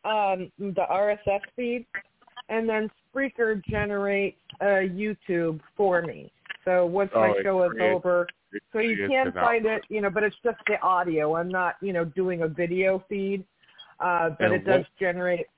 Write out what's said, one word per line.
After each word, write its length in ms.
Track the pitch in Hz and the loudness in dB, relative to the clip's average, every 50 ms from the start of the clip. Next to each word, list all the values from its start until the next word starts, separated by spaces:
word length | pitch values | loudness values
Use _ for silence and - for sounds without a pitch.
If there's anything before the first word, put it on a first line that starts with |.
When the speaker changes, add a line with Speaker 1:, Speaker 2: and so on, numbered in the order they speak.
| - | -4
Speaker 1:
um, 460 | 208 214 214 208 196 190 185 180 - _ - | -2 0 0 2 0 0 -2 -4 -12 _ -10
the 260 | 202 202 180 190 180 - | -8 -4 -2 -2 -2 0
R 220 | 160 190 202 208 | 0 0 2 0
S 80 | 208 208 - | 0 -2 -2
S 160 | 202 196 202 - - _ | -2 -2 -2 -4 -8 _
feed, 320 | - 247 240 240 247 233 _ - - - _ _ _ _ _ _ 247 - - | -6 -4 -4 -4 -6 -8 _ -14 -14 -14 _ _ _ _ _ _ -20 -10 -6
and 200 | 214 226 226 226 | -4 -2 0 0
then 220 | 220 214 220 214 _ _ _ _ _ | 0 0 -2 -4 _ _ _ _ _
Spreaker 480 | 262 277 262 _ - 233 220 220 196 - | -4 -4 -4 _ -2 -2 0 0 -2 -4
generates 760 | - 214 208 208 202 208 202 - 202 202 196 - 95 - _ _ _ - - | -4 -4 -2 -2 -2 -2 -2 -2 0 0 0 -2 -2 -6 _ _ _ -8 -2
a 280 | - 202 202 190 190 196 | 2 2 4 4 2 0
YouTube 720 | 175 190 214 214 202 _ _ - 180 170 165 165 160 156 - - _ | -2 -4 -4 -4 -4 _ _ -2 -2 0 0 0 -2 -4 -10 -14 _
for 260 | - 208 196 180 170 | 0 2 2 2 2
me. 300 | 170 156 107 76 69 - _ _ _ - - - _ | 0 -2 -10 -12 -16 -20 _ _ _ -16 -16 -6 _
So 220 | 185 180 180 180 | 2 4 4 4
once 240 | 170 175 196 202 196 - | 4 2 0 0 2 4
my 140 | 226 220 214 | 4 4 4
Speaker 2:
Oh, 40 | |
it 100 | 208 196 | 4 2
Speaker 1:
show 200 | 196 196 190 185 180 | 2 2 2 2 2
is 60 | 175 | 2
Speaker 2:
creates, 220 | 127 113 175 185 185 | 2 2 2 2 2
Speaker 1:
over, 300 | 180 175 180 175 175 175 175 - _ _ _ | 2 2 2 2 2 0 -2 -8 _ _ _
Speaker 2:
it 100 | 190 208 _ _ | -14 -14 _ _
Speaker 1:
so 60 | - 220 | -4 -2
you 160 | 226 233 220 | 0 0 0
Speaker 2:
creates 160 | 202 202 202 | 0 0 0
Speaker 1:
can 140 | 269 262 262 262 | 2 2 2 0
Speaker 2:
an 40 | - | 0
Speaker 1:
find 320 | 180 - 233 233 233 220 | 2 2 2 2 2 0
Speaker 2:
outlet. 120 | 220 220 214 - _ | 0 -2 -2 -6 _
Speaker 1:
it, 60 | 214 | -4
you 60 | 214 | -2
know, 100 | 202 196 | -2 0
but 120 | 170 214 | 0 0
it's 140 | 208 208 - - | 0 0 -2 -2
just 160 | - 240 220 - - | -4 -4 -4 -2 -2
the 140 | - 214 - | -2 -2 0
audio. 540 | - 180 185 175 180 175 160 156 151 151 160 | 0 0 2 2 0 0 0 0 2 2 0
I'm 120 | 165 175 180 | 0 -2 -2
not, 260 | 185 185 180 170 - - | -2 0 0 -2 -2 -4
you 120 | 185 196 | -6 -4
know, 120 | 185 170 170 | -2 -2 -2
doing 380 | 160 143 190 185 185 180 170 | -2 -2 -2 -2 0 0 -2
a 60 | 165 160 | -2 -4
video 560 | 151 156 175 170 175 185 190 190 190 185 185 _ | -2 -2 -2 -2 0 0 2 0 0 -2 -4 _
feed, 360 | 214 196 196 196 196 190 185 _ _ _ _ _ _ - - - - _ | -6 -4 -2 -2 -4 -4 -6 _ _ _ _ _ _ -20 -20 -20 -10 _
uh, 300 | - 175 175 170 165 160 | -2 0 0 0 0 -2
but 100 | 151 - 214 | 0 0 2
Speaker 2:
And 80 | 214 214 | 2 2
Speaker 1:
it 100 | 185 190 | 0 2
does 160 | 196 185 185 | 2 2 2
Speaker 2:
what 60 | - - _ _ | 0 -4 _ _
Speaker 1:
generate 420 | 190 180 175 180 180 180 180 175 | -4 -2 -2 -2 -2 -2 -2 -2
it 100 | - _ _ | -4 _ _